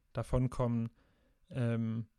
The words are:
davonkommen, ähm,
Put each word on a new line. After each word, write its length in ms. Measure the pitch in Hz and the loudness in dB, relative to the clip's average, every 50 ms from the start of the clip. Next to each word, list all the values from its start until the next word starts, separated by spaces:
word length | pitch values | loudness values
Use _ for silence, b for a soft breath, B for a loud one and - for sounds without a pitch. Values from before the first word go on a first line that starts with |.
| b _ _ | b _ _
davonkommen, 760 | 123 110 - - 127 127 123 - - 127 117 117 117 113 113 b b b b b b b b b b b _ | -6 -2 0 2 2 2 2 2 0 0 2 2 0 -2 -4 b b b b b b b b b b b _
ähm, 560 | - 131 120 117 113 113 113 113 110 113 110 - _ | -4 -2 0 0 0 0 0 -2 -2 -4 -6 -8 _